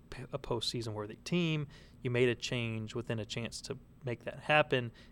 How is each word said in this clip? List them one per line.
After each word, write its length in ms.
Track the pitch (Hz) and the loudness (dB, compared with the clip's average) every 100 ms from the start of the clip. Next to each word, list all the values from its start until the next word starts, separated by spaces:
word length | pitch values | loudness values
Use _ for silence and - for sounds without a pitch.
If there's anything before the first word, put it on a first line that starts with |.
| - | -14
p-, 120 | - 135 | -12 -8
a 60 | - | -8
postseason 540 | - 120 - 123 113 | -4 -2 -2 -2 -4
worthy 220 | 104 104 - | -4 -6 -8
team. 440 | - 175 165 156 143 - - - | 0 2 4 2 -2 -10 -20 -6
You 80 | 123 | 0
made 180 | 120 127 | 4 6
a 60 | 113 | 4
change 580 | - 123 117 113 107 | 0 -2 0 -2 -4
within 260 | 120 117 113 | -4 -2 -2
a 60 | 104 | -2
chance 340 | 120 113 - | -4 -6 -8
to 160 | - 131 - - 127 | -8 -8 -10 -10 -6
make 180 | 117 - | -4 -6
that 140 | 139 | -6
happen. 500 | - 151 151 131 117 - - | 4 6 6 2 0 -8 -20